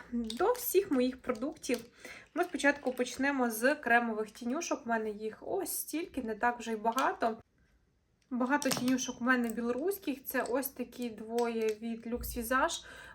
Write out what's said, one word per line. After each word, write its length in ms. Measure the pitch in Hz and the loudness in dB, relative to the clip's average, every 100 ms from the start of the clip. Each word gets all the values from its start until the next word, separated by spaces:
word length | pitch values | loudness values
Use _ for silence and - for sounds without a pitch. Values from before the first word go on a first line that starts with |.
| - | -4
до 400 | 240 226 233 403 | -4 -2 2 2
всіх 380 | 494 - 370 403 | 2 4 4 4
моїх 320 | 262 254 254 | 4 4 0
продуктів. 560 | - 220 277 - - 240 - - - - - | -4 -2 -4 -6 -2 -2 -2 -16 -16 -16 -8
Ми 100 | 302 | -2
спочатку 480 | 349 - 285 277 254 | 0 4 4 4 0
почнемо 580 | 254 247 - 269 277 240 | -2 -2 0 0 2 0
з 240 | 220 247 | 2 2
кремових 560 | 294 233 240 233 214 214 | 2 4 4 4 0 -4
тінюшок. 560 | - 240 294 339 311 233 | -6 -4 -2 -2 -4 0
У 20 | |
мене 220 | 226 214 | 0 0
їх 280 | 208 220 - | -4 -6 -8
ось 400 | - 392 302 - | -4 -4 -2 -4
стільки, 420 | - 302 - - | -4 -4 -4 -6
не 120 | 220 | -6
так 240 | 208 240 240 | 0 0 0
вже 140 | 226 | -4
й 40 | 220 | -2
багато. 600 | 226 233 302 403 226 220 - _ _ _ _ _ _ _ _ | 0 2 2 2 0 -2 -8 _ _ _ _ _ _ _ _
Багато 380 | 247 247 285 277 | -2 2 2 2
тінюшок 520 | 262 247 254 - - | 0 2 0 0 -2
у 40 | |
мене 240 | 240 254 233 | 2 2 2
білоруських. 760 | 220 233 247 339 403 - 254 | -2 -2 -2 -2 -2 -4 -6
Це 180 | - 262 | -4 -2
ось 260 | - 254 262 | 0 0 -2
такі 420 | - 247 - 240 | -6 -10 -6 -8
двоє 560 | 214 220 233 233 226 220 | -8 -4 0 0 2 0
від 400 | 214 226 226 233 | 0 -4 -6 -6
Lux 320 | 240 - 247 | -6 -4 -6
Visage. 480 | 233 254 330 - - - - | 0 4 4 0 -8 -16 -18